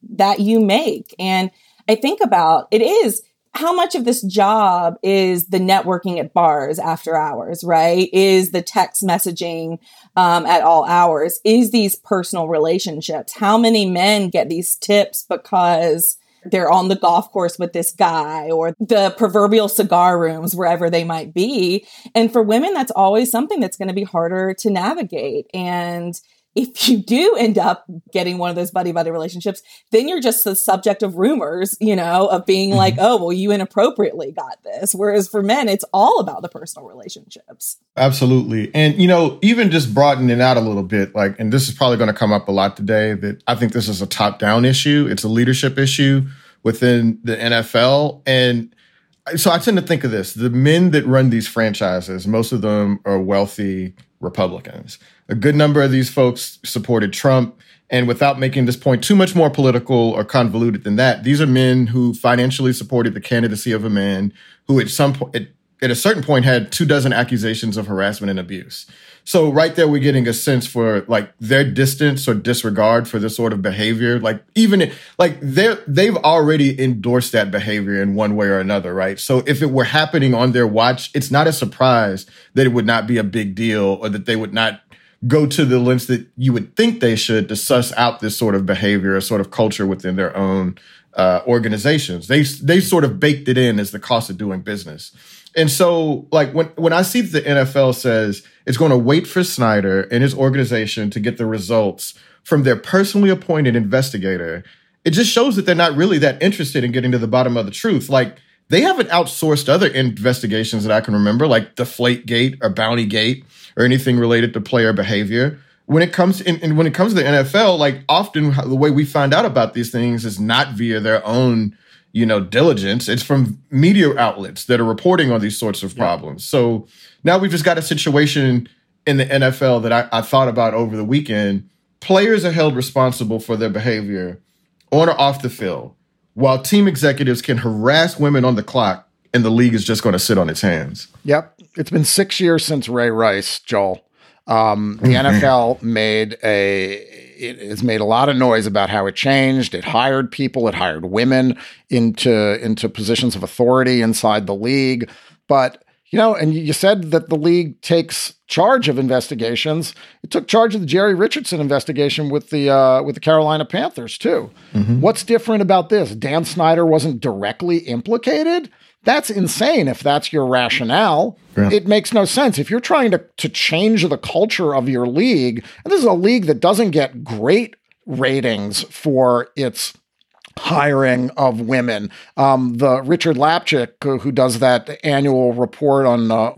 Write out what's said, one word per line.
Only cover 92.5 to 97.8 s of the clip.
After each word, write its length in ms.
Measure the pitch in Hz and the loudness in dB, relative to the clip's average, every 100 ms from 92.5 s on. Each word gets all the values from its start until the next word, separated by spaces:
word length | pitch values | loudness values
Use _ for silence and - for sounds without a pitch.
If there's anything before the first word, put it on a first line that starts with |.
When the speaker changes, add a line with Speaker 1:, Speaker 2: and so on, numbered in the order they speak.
| - 139 180 | -2 2 2
Speaker 3:
sort 240 | 180 180 139 | 2 2 0
of 160 | 98 | 2
baked 260 | 147 143 131 | 0 0 0
it 100 | 127 | 2
in 200 | 127 104 | 2 0
as 120 | 101 | -4
the 80 | 107 | -8
cost 320 | - 117 113 | -4 -2 -2
of 80 | 92 | -8
doing 240 | 104 95 | -8 -8
business. 520 | 95 104 87 76 - - - - _ - | -8 -10 -10 -16 -20 -20 -20 -20 _ 0
And 120 | 156 | 0
so, 600 | 135 180 170 156 147 139 | 2 2 2 0 -4 -2
like, 220 | 156 147 | 0 0
when, 160 | 156 160 - | -2 -4 -2
when 160 | 165 | 0
I 100 | 165 | 2
see 180 | 185 247 | 0 0
that 120 | 196 | -2
the 140 | 156 147 | -2 0
N 100 | 143 | 0
F 180 | 131 | 2
L 180 | 139 | 2